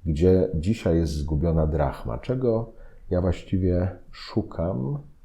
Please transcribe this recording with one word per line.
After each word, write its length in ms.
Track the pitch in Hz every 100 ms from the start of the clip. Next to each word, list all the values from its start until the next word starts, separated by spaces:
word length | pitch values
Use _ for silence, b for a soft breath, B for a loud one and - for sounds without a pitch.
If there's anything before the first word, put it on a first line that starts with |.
| 82
Gdzie 420 | 76 90 92 85
dzisiaj 420 | 80 87 110 - 85
jest 160 | 80
zgubiona 540 | 73 71 76 85 80 78
drachma? 520 | 78 69 - - -
Czego 540 | - 127 123 113 113 B B B B
ja 100 | 90
właściwie 760 | 90 85 - 95 92 90 92 - -
szukam 880 | - - - 101 - 85 117 131 147 - -